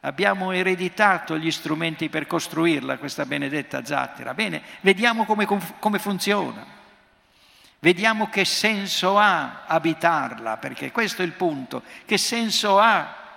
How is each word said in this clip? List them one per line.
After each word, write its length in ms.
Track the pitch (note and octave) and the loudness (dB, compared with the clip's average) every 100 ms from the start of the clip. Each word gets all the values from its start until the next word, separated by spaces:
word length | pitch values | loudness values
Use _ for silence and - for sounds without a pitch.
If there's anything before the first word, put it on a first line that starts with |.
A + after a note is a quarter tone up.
Abbiamo 520 | C#3 C#3 G3+ G3 F#3 | -8 0 0 2 -2
ereditato 840 | F#3 F#3 F#3 F3+ - G#3 F3+ - D#3+ | 0 0 0 -2 2 2 2 -2 -2
gli 140 | D#3+ | -2
strumenti 580 | D#3+ - D#3 E3 D#3+ D#3 | -4 -4 -2 -2 -4 -4
per 180 | D#3 D3+ | -4 -2
costruirla, 720 | E3+ - D#3+ E3 D3+ C3 C3 | -4 -2 0 2 2 -2 -6
questa 280 | C#3 - C3 | -6 -6 -4
benedetta 580 | C#3+ C#3 D3 C#3 C3+ | -4 -4 -4 -4 -8
zattera. 480 | B2 C#3 C3 - B2 | -4 -4 -4 -8 -10
Bene, 300 | C#3 G#3+ D#3 - - | -4 -4 -4 -10 0
vediamo 440 | F#3+ F#3+ A#3 A3+ | 2 4 2 2
come 200 | A3 G#3+ | 0 0
conf-, 300 | G3 G3 F3+ - | 2 0 -4 -4
come 180 | G#3+ G3+ | -2 0
funziona. 800 | G3+ F#3+ - G3+ D3+ A2 - - - _ _ _ _ _ _ _ - _ | -2 -2 0 0 -2 -8 -16 -20 -20 _ _ _ _ _ _ _ -20 _
Vediamo 480 | D#3+ F3+ A3 A3 G#3+ | 2 4 2 0 -2
che 160 | G3+ | 0
senso 760 | F#3 - G#3+ G#3+ G3 - F#3 G3+ | 0 2 0 0 -2 0 2 6
ha 460 | G#3 F3 C3 - - | 6 4 -2 -10 -2
abitarla, 920 | D#3+ E3 D#3 E3+ D#3+ C3 B2 A2+ A2 | 0 0 2 2 2 -2 -6 -6 -6
perché 360 | C#3 B2+ C#3 | -8 -10 -6
questo 300 | - G#3+ - | -2 -2 -2
è 20 | |
il 80 | F3+ | -4
punto. 500 | D3+ F3+ D3 B2+ B2+ - - | 0 -2 -2 -8 -10 -12 -20
Che 140 | - G#3 | -2 0
senso 600 | - A#3 A3+ - G#3+ G3 | 0 -2 -2 0 4 6
ha 340 | A3+ G#3 - - - | 6 4 0 -10 -20